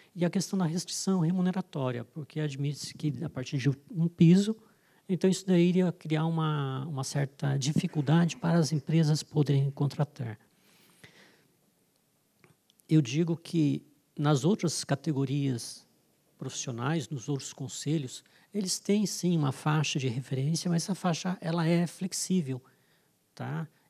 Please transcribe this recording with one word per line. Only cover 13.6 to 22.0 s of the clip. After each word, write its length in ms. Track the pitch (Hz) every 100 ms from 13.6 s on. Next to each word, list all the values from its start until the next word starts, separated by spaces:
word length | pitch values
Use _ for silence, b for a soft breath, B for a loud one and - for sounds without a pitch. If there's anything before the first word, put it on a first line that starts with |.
| 147 143 - _ _ -
nas 280 | 147 147 143
outras 380 | 220 170 -
categorias 1000 | - 143 - 135 135 143 139 120 - - _ _ _ _ _ -
profissionais, 720 | 139 - - 117 127 165 123
nos 180 | 139 113
outros 240 | 139 -
conselhos, 720 | - 135 - 147 160 127 - - b b
eles 260 | 202 185 -
têm 260 | - 208 196
sim 320 | - 175 170
uma 140 | 147
faixa 480 | - - 151 147 151
de 80 | 131
referência, 640 | 117 131 131 139 165 180
mas 120 | 170
essa 120 | - 180
faixa 420 | 180 160 180 180
ela 260 | 160 170 160
é 180 | 170 170
flexível, 800 | -